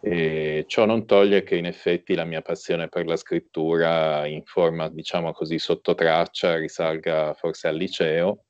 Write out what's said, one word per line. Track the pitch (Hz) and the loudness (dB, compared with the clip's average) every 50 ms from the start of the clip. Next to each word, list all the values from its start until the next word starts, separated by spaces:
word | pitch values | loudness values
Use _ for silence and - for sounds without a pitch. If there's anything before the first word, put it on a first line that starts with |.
E | - 104 87 85 82 78 80 78 78 78 76 78 78 - | -2 -2 0 0 0 0 0 -2 -2 -2 -2 -4 -6 -2
ciò | - - 113 | 2 2 4
non | 107 113 117 - | 4 4 0 2
toglie | - 104 101 101 101 101 98 92 | 4 6 6 8 8 6 4 2
che | - 95 | 2 -2
in | 87 85 | -2 -2
effetti | 87 87 - - 85 87 87 _ - 95 | -4 -6 -4 -2 0 0 0 _ -2 -2
la | 85 82 | -2 -2
mia | 82 82 80 | -4 -6 -8
passione | 78 - 85 78 - - 90 82 82 80 | -4 -6 -8 -6 -4 -4 -2 -2 -2 -4
per | - 90 85 82 | -4 -6 -2 -2
la | 82 80 | -2 -4
scrittura | - - 87 85 85 _ _ 82 80 80 82 82 82 82 82 82 80 78 76 76 76 76 | -4 -4 -4 -4 -4 _ _ -4 -2 0 2 2 2 2 2 2 2 2 0 -2 -2 -4
in | 78 80 82 | -6 -8 -12
forma, | - - - 87 82 82 82 80 80 | -6 0 2 2 2 2 0 -6 -6
diciamo | 78 78 80 - - 87 85 82 78 | -6 -10 -10 -4 -4 -2 -2 -4 -4
così, | - 85 78 82 78 | -6 -6 -4 -4 -6
sotto | - - 85 80 _ - 87 | -2 -2 -4 -2 _ -2 0
traccia | - 85 82 80 82 85 80 _ - - 92 82 82 | 2 4 4 4 2 2 0 _ -2 0 0 0 0
risalga | 80 80 - - 85 80 80 80 78 87 80 78 78 76 73 | -2 -6 -6 -4 -2 -2 -2 -2 -4 -2 -2 0 0 -2 -4
forse | - - 85 80 - - 82 | -4 -6 -6 -6 -4 -4 -4
al | 78 | -2
liceo | 80 90 92 - - 87 80 78 82 85 95 104 - _ _ | -2 -4 -6 -2 -2 0 0 2 0 0 0 -2 -4 _ _